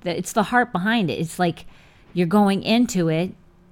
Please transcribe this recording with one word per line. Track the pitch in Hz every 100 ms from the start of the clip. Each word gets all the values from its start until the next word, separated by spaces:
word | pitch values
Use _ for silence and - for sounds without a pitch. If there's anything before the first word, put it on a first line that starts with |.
the, | 180 165
it's | 185
the | 226
heart | 190 247 240
behind | 180 202 233 170
it. | -
It's | 160 -
like | 175 170 - - - - -
you're | 175 175
going | 208 202 196
into | - 226 240 180 165
it | 160 185 - - _ _